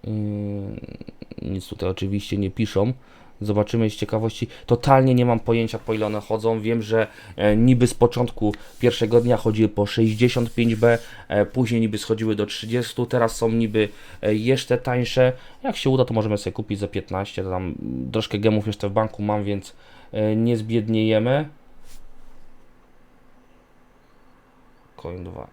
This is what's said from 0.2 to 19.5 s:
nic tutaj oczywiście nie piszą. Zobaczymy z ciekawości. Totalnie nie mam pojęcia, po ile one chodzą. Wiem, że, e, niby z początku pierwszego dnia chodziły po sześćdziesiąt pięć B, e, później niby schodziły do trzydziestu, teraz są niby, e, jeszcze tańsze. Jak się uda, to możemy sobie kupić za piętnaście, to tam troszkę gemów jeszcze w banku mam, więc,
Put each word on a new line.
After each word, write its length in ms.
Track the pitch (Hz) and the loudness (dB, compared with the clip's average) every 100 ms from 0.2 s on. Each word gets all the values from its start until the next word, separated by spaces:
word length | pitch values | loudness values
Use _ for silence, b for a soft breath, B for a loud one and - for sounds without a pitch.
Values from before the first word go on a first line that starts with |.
| 104 104 101 101 98 - - - - - - - | -4 -4 -6 -6 -8 -10 -14 -16 -18 -18 -18 -10
nic 260 | - 95 - | -6 -8 -8
tutaj 220 | - 90 | -6 -4
oczywiście 480 | 92 98 101 - 101 | -2 -4 -4 -2 -2
nie 140 | 95 | -2
piszą. 420 | - 110 95 110 127 b b b - | -2 -2 2 0 -2 b b b -10
Zobaczymy 480 | 104 104 104 117 110 | -2 0 0 0 0
z 60 | |
ciekawości. 520 | - 104 110 113 - 117 B | -2 -4 -2 -2 -4 -10 B
Totalnie 500 | - 120 - 135 131 | 0 2 6 6 6
nie 100 | 123 | 4
mam 140 | 123 113 | 4 2
pojęcia, 400 | 117 117 113 113 | 2 2 0 -4
po 140 | - | -4
ile 120 | 110 | -2
one 140 | 107 107 | -2 -4
chodzą. 400 | - 110 113 113 | -4 -2 0 0
Wiem, 220 | 107 117 | 0 -2
że, 260 | 107 113 107 B B | 0 0 0 B B
e, 200 | - 104 | 2 4
niby 320 | 107 120 123 123 | 6 6 6 4
z 60 | |
początku 600 | - 120 120 123 - 107 - B - | 4 2 4 -4 0 -2 -2 B 0
pierwszego 420 | 120 - 113 117 | 0 2 4 4
dnia 160 | 120 113 | 4 2
chodziły 320 | - 110 107 | 0 2 2
po 160 | - | 2
sześćdziesiąt 680 | 104 - 113 107 120 123 117 | -2 2 2 4 2 2 -2
pięć 220 | - 117 | 0 0
B, 220 | 110 117 117 B B B | 4 4 4 B B B
e, 180 | 104 | 0
później 360 | 101 127 117 117 | 0 0 0 2
niby 160 | 110 104 | 0 -2
schodziły 380 | - 110 110 | -4 -2 0
do 100 | 104 | -2
trzydziestu, 600 | 104 - 110 120 117 - | -2 -6 -4 -4 -4 -6
teraz 300 | 120 127 117 | -2 0 0
są 140 | - 113 | 0 0
niby, 400 | 117 113 110 104 B B B | 2 2 2 0 B B B
e, 140 | 104 | -2
jeszcze 420 | 107 117 120 - 123 | 0 0 0 0 -2
tańsze. 560 | - 123 120 - 127 127 B B | 0 -2 0 2 2 2 B B
Jak 120 | 269 | -6
się 140 | - 131 | -2 0
uda, 160 | 131 | 2
to 80 | - | 2
możemy 240 | 110 107 104 | 0 0 -2
sobie 160 | 95 | -4
kupić 260 | - 101 101 | -8 -6 -6
za 80 | 101 | -4
piętnaście, 560 | 98 - 92 98 - | -6 -6 -6 -6 -6
to 60 | 95 | -6
tam 260 | 92 90 - 57 64 64 | -4 -4 -6 -6 -6 -4
troszkę 280 | 110 - 104 | -4 -2 0
gemów 280 | 110 107 104 | 2 2 -2
jeszcze 220 | 101 101 | -4 -2
w 20 | |
banku 320 | 98 110 - | -2 -2 -4
mam, 200 | 104 107 | -4 -2
więc, 320 | 101 | -2